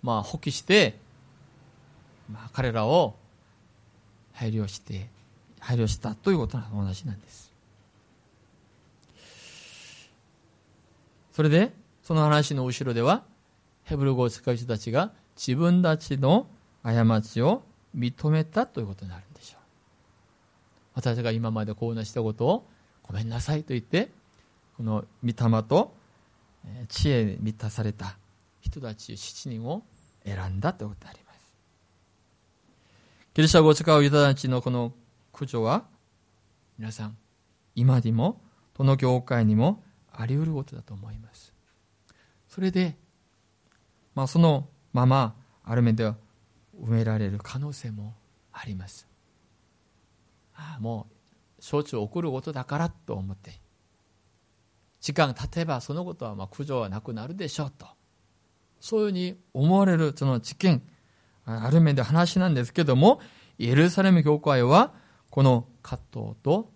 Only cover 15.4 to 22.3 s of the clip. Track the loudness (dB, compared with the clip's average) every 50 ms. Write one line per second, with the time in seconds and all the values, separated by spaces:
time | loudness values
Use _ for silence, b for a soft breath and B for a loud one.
15.4 | -4 -4 0 2 2 4 4 4 4 2 0 0 -2 -6 -4 0 2 4 4 4
16.4 | 2 -2 -18 _ _ _ _ _ -4 0 2 4 4 4 4 2 0 -2 -2 0
17.4 | 2 2 0 0 -4 _ _ _ _ _ -8 -6 -6 -6 -6 -4 -2 0 0 0
18.4 | 0 -2 -2 -4 -4 -4 _ -10 -8 -8 -10 -12 -14 -16 -16 -16 -20 _ -20 -20
19.4 | -20 -20 -20 -20 _ _ _ _ _ _ _ _ _ _ _ _ _ _ _ _
20.4 | _ _ _ _ _ _ _ _ _ _ _ -6 -4 -2 -2 -2 -2 -2 -2 -2
21.4 | -2 -2 -2 -4 -4 -6 -6 -6 -6 -6 -4 -6 -8 -6 -4 -4 -4 -4